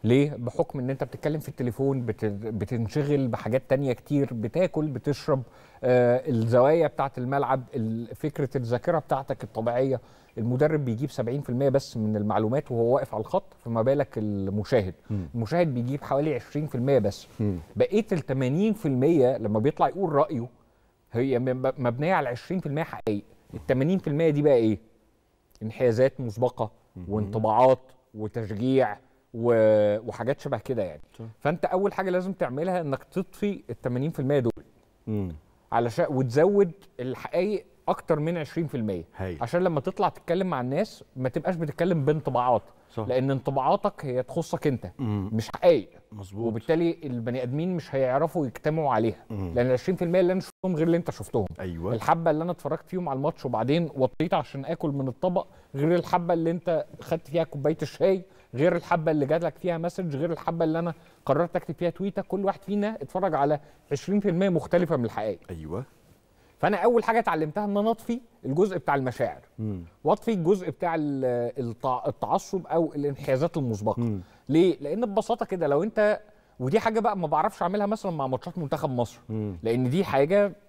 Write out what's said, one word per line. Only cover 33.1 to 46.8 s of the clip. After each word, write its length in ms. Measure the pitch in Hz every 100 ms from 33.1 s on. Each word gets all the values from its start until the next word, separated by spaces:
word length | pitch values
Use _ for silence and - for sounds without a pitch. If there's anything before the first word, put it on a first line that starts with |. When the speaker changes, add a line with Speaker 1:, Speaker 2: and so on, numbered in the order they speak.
| 180 - - 208 196 -
Speaker 1:
التمانين 400 | 113 131 123 147
في 100 | 160
المية 180 | 131 143
دول. 140 | 117 - - _ _ _ -
Speaker 2:
مم. 280 | 107 92 78 _ _ _
Speaker 1:
علشان، 340 | 117 120 139 170
وتزود 600 | 131 131 120 175 202 185 - - -
الحقائق 640 | 127 123 - 170 196 202 - _ -
أكتر 320 | 190 - 156
من 160 | 151 175
عشرين 300 | 143 160 160
في 100 | 139
المية. 280 | 107 90 80 -
Speaker 2:
هايل. 220 | 95 80
Speaker 1:
عشان 240 | 117 175
لما 160 | 185 151
تطلع 280 | 190 - 180
تتكلم 380 | - - 175 190
مع 140 | 147
الناس 440 | 123 143 214 - - 131
ما 120 | 127
تبقاش 260 | 156 160 170
بتتكلم 480 | 156 - 175 170
بانطباعات. 580 | 135 156 143 123 123 120 - - _
Speaker 2:
صح. 120 | - 107
Speaker 1:
لأن 220 | 127 135
انطباعاتك 760 | 135 - 135 131 202 202 -
هي 180 | 143 127
تخصك 440 | 127 170 160 156 156
أنت، 240 | 120 92 -
Speaker 2:
مم. 320 | 120 104 98
Speaker 1:
مش 160 | 110 107
حقائق. 400 | - 180 147 90 - _
Speaker 2:
مظبوط. 340 | 104 95 98 117
Speaker 1:
وبالتالي 520 | 110 - 160